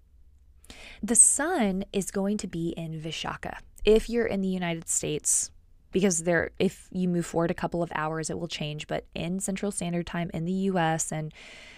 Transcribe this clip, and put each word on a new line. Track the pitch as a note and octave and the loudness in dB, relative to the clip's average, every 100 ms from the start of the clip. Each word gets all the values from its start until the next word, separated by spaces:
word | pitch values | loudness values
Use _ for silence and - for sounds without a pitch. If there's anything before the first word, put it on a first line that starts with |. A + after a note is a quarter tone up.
| _ - - - - - - - - - | _ -20 -20 -20 -20 -20 -20 -20 -18 0
The | G3+ | 4
sun | A#3 - - D4+ F4+ G#3 F#3 G3 | 8 6 6 2 2 2 0 -2
is | G3+ F3 | -2 -2
going | G3 F#3+ G#3 | 0 0 0
to | F#3 | -2
be | E3+ E3+ | -2 -2
in | - E3 D#3+ | -4 -6 -8
Vishaka. | D#3+ D3+ - - - - - - | -8 -6 -6 -6 -8 -10 -14 0
If | - A3 A3 | 4 6 4
you're | A#3 A3 | 0 0
in | G3 | 0
the | F#3+ | 0
United | F#3 F3 E3 - | -2 -2 -4 -2
States, | - D#3+ D3+ - - - - - - - | -2 -2 -2 2 0 0 -8 -20 -20 -2
because | F#3+ G3 E3 | 2 4 2
there, | E3 E3 - - | 2 2 2 0
if | F#3+ - - | 0 0 -8
you | F#3 F3+ | -2 0
move | F3 E3+ | 0 0
forward | E3 E3+ | 0 0
a | |
couple | F3+ E3+ E3+ | 0 -2 -2
of | E3+ | -2
hours, | D3+ D#3 D#3+ D#3 | -2 -2 -2 -4
it | - | -4
will | E3 | -6
change. | - D3+ D3+ - | -6 -6 -6 -6
But | D3+ - | -6 -6
in | - E3 F#3+ | -6 -4 -4
Central | - F#3+ G3+ | -4 -2 -2
Standard | - F3 F3 E3+ | -2 -2 -2 -2
Time | E3+ E3+ | -4 -4
in | D#3+ | -4
the | E3 | -2
U | F#3+ F#3+ F#3 | 0 2 2
S | D#3+ D#3+ - | 2 2 -2
and | D#3 D#3 - - - - | -6 -6 -10 -18 -20 -20